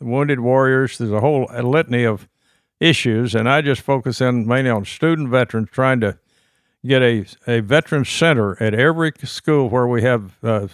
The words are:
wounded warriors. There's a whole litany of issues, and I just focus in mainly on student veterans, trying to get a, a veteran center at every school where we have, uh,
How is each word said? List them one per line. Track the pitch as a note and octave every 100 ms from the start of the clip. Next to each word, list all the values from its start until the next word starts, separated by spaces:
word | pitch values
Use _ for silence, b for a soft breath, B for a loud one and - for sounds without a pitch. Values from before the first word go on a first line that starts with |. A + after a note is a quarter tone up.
wounded | B2 B2+ C#3+ C3+
warriors. | A#2+ C3 C3+ C3 C3 -
There's | A#2
a | G#2
whole | C3 D3 B2+ A#2+
litany | A#2+ C#3+ E3 B2 A#2
of | G#2+ - _ _ _ _ -
issues, | D#3+ D#3+ B2+ A2 B2 A2
and | A2+
I | C#3
just | C#3+ C3
focus | - C#3 B2 A2+
in | B2+ B2 A2
mainly | B2 C3
on | A2+ G2
student | - D#3+ E3 C#3
veterans, | B2+ A#2+ A2+ G#2+
trying | - C3 B2+
to | G#2+ F2+ _ _ _ _ _ _ B2+
get | C3
a, | B2+ A#2 F#2+ - -
a | A#2+
veteran | G#2 C#3+ - D3+ C3
center | - E3 C#3 G#2 F#2
at | A2
every | G#2+ C#3 E3 D#3+ - C#3
school | - - D3+ B2+
where | A#2+ B2
we | A#2+
have, | A#2 A#2+ G2 -
uh, | A2+ A2 G2+